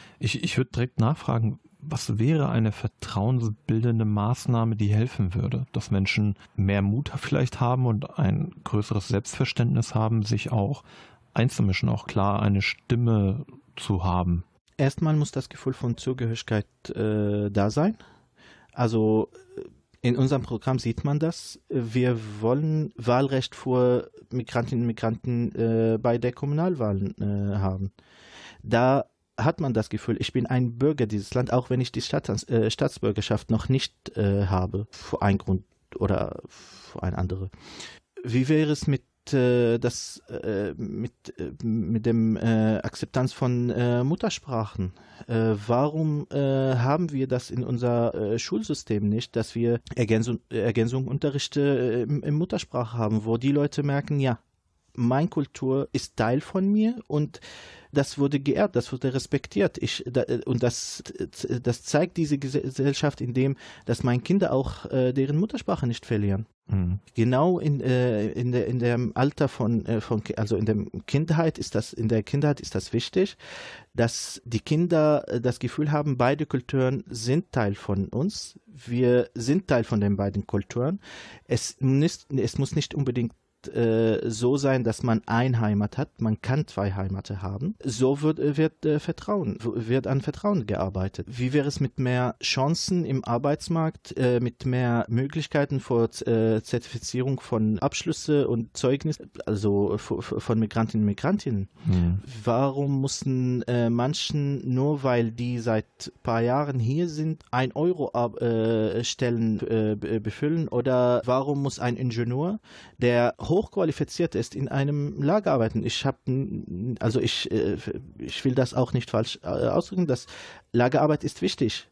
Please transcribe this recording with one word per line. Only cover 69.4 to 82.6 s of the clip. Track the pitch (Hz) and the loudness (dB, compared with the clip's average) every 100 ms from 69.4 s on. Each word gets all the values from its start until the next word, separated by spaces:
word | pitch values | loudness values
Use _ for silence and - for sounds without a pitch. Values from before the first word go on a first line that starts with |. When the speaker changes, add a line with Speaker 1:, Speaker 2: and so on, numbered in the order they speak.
| 143 | -2
Speaker 2:
von, | - - 117 - | 0 0 0 0
äh, | 113 | -2
von | - 110 | 0 -4
Ki-, | - - | -2 -4
also | 107 113 | 0 0
in | 107 | 2
dem | 104 - - - | 0 -2 -8 -2
Kindheit | 139 160 160 165 - | -2 2 2 2 0
ist | - | -4
das, | 110 - | -4 -4
in | - 110 | -4 0
der | 110 | 0
Kindheit | - 143 147 143 | 0 0 0 0
ist | - 95 | -4 -6
das | - | -2
wichtig, | 113 - 185 196 - - - - - - | -4 0 0 0 -2 -18 -16 -16 -18 -10
dass | - 113 - - - | -2 0 -2 -8 -12
die | 120 113 | -6 -4
Kinder, | - 156 175 165 151 147 - | 0 2 4 4 4 4 2
äh, | 120 | -2
das | 123 - | 0 -2
Gefühl | 123 - 147 | -4 -2 0
haben, | 147 151 127 | 0 0 2
beide | 123 143 151 | 2 2 0
Kulturen | - - 135 127 135 - | -4 -2 0 2 0 -6
sind | 117 113 151 - | -6 0 0 0
Teil | 131 104 | 0 0
von | 101 - 98 95 | -2 -2 -2 -2
uns. | 117 180 - - - - | -2 -2 -4 -12 -18 -20
Wir | 151 117 120 123 123 120 | -20 -6 2 4 4 2
sind | 120 117 175 - | -4 0 0 2
Teil | 127 | 0
von | 110 110 | 2 2
den | 101 98 | 2 2
beiden | 101 101 - | 0 -2 -2
Kulturen. | 101 - 117 131 196 - - - - | -4 -4 -2 -2 -4 -8 -20 -20 -20
Es | - 123 - - | -4 -4 -4 -2
nicht, | 131 135 165 - - | 2 4 2 -2 -4
es | 135 110 | -2 0
muss | - | 0